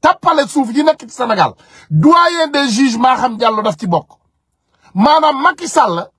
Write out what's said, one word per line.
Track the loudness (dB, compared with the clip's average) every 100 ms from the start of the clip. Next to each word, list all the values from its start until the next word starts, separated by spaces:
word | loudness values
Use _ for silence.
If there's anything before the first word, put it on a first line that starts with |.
tappale | 0 0 0 0 -2
suuf | -2 -4
yi | -2
nekk | 0 -2 -6
ci | -10
Sénégal, | -4 -2 -2 -4 _ -20 _
doyen | 2 4 4 2 0 -2
des | -2 -2
juges | 0 0 2
Maham | 0 0 -2 -2
Diallo | -2 0
daf | -4 -4
ci | -2
bokk. | -4 -4 _ _ _ _ _ _ _ _
Maanaam | 0 2 4 2 0
Macky | -2 -2 -4
Sall | 0 0 -2 -8